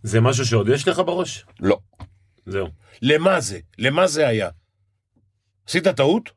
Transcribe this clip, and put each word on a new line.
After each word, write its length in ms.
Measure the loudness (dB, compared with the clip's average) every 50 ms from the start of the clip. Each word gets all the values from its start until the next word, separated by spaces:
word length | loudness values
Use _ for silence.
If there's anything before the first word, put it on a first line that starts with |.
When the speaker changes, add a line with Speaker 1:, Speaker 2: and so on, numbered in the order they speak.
| -6
Speaker 1:
זה 180 | 0 2 2
משהו 240 | 4 4 2 2 0
שעוד 240 | 2 0 2 2 2
יש 180 | 0 2 0
לך 120 | -2 0 0
בראש? 460 | -2 -2 -2 -4 -4 -6 -8 -16 -18 _ _ -4
Speaker 2:
לא. 200 | 0 0 0 0 _ _ _ _ -20 _ _ _ _ _ _ _ _
Speaker 1:
זהו. 220 | -8 -6 -6 -6 -6 -10 _ _ _ _ -4
Speaker 3:
למה 380 | 0 2 2 4 4 2 2 2
זה? 200 | -2 -4 -8 -10 -14 _ _
למה 300 | -4 -2 0 2 2 0
זה 200 | 0 2 0 0
היה? 220 | 0 0 0 -2 -6 -8 _ _ _ _ _ _ _ _ _ _ _ _ _ _ _ _ _ _ _ _ _ _
עשית 200 | -6 -6 0 0
טעות? 420 | 0 0 2 2 2 2 0 -2 -8 _